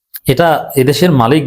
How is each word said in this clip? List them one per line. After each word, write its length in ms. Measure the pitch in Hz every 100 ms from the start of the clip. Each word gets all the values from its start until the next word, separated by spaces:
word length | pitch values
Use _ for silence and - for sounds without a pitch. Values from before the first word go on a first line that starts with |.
| _ - -
এটা 220 | 127 170 147 - 139
এদেশের 340 | 127 139 180
মালিক 300 | 139 113 156